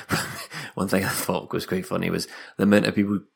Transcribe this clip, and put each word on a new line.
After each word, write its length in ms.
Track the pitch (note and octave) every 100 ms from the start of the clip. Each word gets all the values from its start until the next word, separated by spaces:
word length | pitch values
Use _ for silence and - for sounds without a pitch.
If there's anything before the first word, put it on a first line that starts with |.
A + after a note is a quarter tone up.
| -
<laughs> 640 | - - - - - -
one 140 | - F#2+
thing 160 | F#2+
I 60 | G2+
thought 440 | - - F2+ -
was 140 | F2+ -
quite 180 | F#2+ F2+
funny 240 | F#2 F2
was 180 | F2 - - - -
the 60 |
amount 240 | G2 G#2 -
of 80 | G2
people 240 | G2+ G2+ -